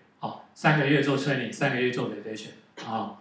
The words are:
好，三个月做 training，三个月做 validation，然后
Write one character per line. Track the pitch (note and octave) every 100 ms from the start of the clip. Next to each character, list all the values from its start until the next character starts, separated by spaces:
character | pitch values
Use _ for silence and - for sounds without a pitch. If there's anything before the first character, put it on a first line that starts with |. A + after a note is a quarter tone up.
| _ _
好， | A2+ - -
三 | - D#3+ D3+
个 | C#3
月 | D3
做 | C3+ C3
training， | D3 B2+ A2+
三 | - C#3
个 | B2+
月 | B2
做 | B2 A2
validation， | G#2 A2 G#2+ - - - -
然 | -
后 | A2+ G2+ -